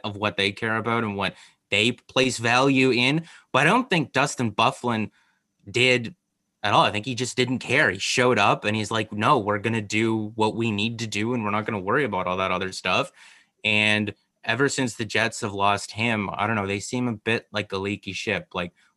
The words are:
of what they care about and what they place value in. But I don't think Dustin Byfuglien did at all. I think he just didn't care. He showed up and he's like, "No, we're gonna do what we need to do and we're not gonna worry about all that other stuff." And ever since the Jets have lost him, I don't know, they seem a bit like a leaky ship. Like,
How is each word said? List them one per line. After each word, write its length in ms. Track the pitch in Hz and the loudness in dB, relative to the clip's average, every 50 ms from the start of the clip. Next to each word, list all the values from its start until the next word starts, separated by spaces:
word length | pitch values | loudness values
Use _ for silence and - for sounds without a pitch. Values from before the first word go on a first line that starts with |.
| - | -4
of 120 | 110 101 | -8 -6
what 200 | 101 104 104 - | -4 -2 -2 0
they 160 | - 98 101 98 | 0 0 -2 -2
care 240 | - 117 113 110 | -2 -2 -2 -2
about 260 | 113 107 117 117 117 117 | -2 -2 -2 -2 -2 -2
and 120 | 107 101 | -2 -2
what 180 | 98 98 92 - - - - _ _ _ _ | -2 -4 -4 -6 -8 -16 -20 _ _ _ _
they 220 | - 101 107 120 120 | 0 2 2 2 0
place 460 | - _ - - 131 131 131 113 - | -2 _ -2 0 2 2 2 0 0
value 520 | 113 117 120 123 135 139 135 131 131 131 | 2 2 4 4 4 4 4 4 4 4
in. 320 | 120 117 123 131 143 165 165 - - - - _ - | 4 4 2 2 2 0 -2 -6 -12 -20 -8 _ 2
But 80 | 127 | 4
I 40 | 143 160 | 4 4
don't 180 | 208 254 254 - | 4 2 2 0
think 240 | - 170 135 107 - | 0 -2 -2 0 0
Dustin 380 | 131 139 147 - - 127 110 104 | 0 0 0 0 -2 -2 -2 2
Byfuglien 580 | - 110 127 131 - - 123 117 110 107 104 - _ _ _ _ _ _ _ _ _ _ - | 2 2 2 2 0 -2 -2 0 0 -2 -4 -6 _ _ _ _ _ _ _ _ _ _ -6
did 460 | 98 117 123 127 123 123 117 107 - - _ _ _ _ _ _ _ _ - | 0 2 4 4 4 2 0 -4 -10 -16 _ _ _ _ _ _ _ _ -2
at 100 | 101 107 | 2 2
all. 100 | 147 160 | 4 2
I 80 | 113 | 2
think 160 | 95 107 107 | 0 -2 -4
he 80 | 131 131 | -4 -4
just 220 | 110 127 113 - | -4 -4 -2 0
didn't 240 | - 127 123 131 113 | 0 0 0 0 -4
care. 300 | - - 123 143 156 113 | -2 0 2 2 2 2
He 80 | 90 95 | 0 -2
showed 400 | - - - - 123 127 123 107 | -4 -2 0 2 4 4 4 4
up 260 | 101 110 147 156 - | 4 4 2 2 0
and 100 | 107 107 | 0 0
he's 160 | 110 107 101 | 0 -2 -2
like, 220 | 113 113 110 - 104 | -2 -4 -4 -4 -2
"No, 260 | 104 107 123 151 131 | 0 2 4 4 4
we're 200 | 98 101 104 104 | 2 0 -2 -2
gonna 200 | 98 117 113 113 107 | 0 -2 -2 -2 -2
do 500 | 101 107 107 113 113 113 110 107 107 110 | -2 0 0 2 2 0 0 -2 -4 -2
what 220 | 110 107 107 87 | 0 0 0 0
we 140 | 107 117 117 104 | 0 -2 -2 0
need 260 | 101 104 117 117 113 | 0 -2 -2 -4 -6
to 80 | 117 | -8
do 260 | 110 - 104 107 117 127 | -6 -4 -4 -2 -2 -2
and 100 | 123 107 | -2 -2
we're 60 | 104 101 | -2 -2
not 120 | 107 107 | -2 -2
gonna 120 | - 117 101 | -2 -4 -4
worry 260 | 92 95 113 143 143 | -2 0 0 0 0
about 220 | 120 101 92 90 | 0 -2 -2 -2
all 120 | 90 92 95 | -2 -2 -2
that 120 | 95 95 | 0 -2
other 220 | 92 90 95 95 90 | -2 -2 -4 -6 -8
stuff." 400 | - - 92 92 113 139 - - - - - - - _ _ _ _ - | -6 -2 0 0 0 0 -2 -6 -18 -20 -20 -20 -20 _ _ _ _ -2
And 520 | 107 107 107 107 107 107 107 104 101 101 _ _ _ _ _ - | 0 2 2 4 2 2 2 0 -2 -6 _ _ _ _ _ -6
ever 240 | - 117 117 139 139 | -4 0 0 0 0
since 240 | - - 135 120 - | 0 0 -2 -2 -4
the 100 | - 117 | -6 -6
Jets 380 | 101 - 107 110 113 - - - | -4 -2 0 0 0 -2 -4 -6
have 100 | 104 98 | -6 -2
lost 400 | 98 98 101 101 98 - - - | 0 2 2 2 0 -2 -6 -6
him, 380 | 104 113 120 113 107 101 92 - | -4 -2 0 0 0 -2 -4 -4
I 140 | - 101 | -4 -2
don't 100 | 107 113 | -2 0
know, 100 | 107 98 | 0 -2
they 140 | 98 101 101 | -2 -4 -6
seem 260 | - - - 123 123 | -6 -4 -4 -2 -2
a 60 | 123 113 | -2 -4
bit 340 | 101 - 110 113 - - _ - | -4 -2 -2 -2 -2 -4 _ -6
like 180 | 104 104 - - | -6 -6 -4 -6
a 40 | 98 | -6
leaky 360 | 95 101 104 95 - 101 92 | -4 -4 -6 -6 -8 -8 -10
ship. 340 | - - 113 101 90 82 - - | -6 -4 -4 -4 -4 -4 -6 -6
Like, 180 | 92 87 87 - _ _ _ _ | -6 -6 -6 -10 _ _ _ _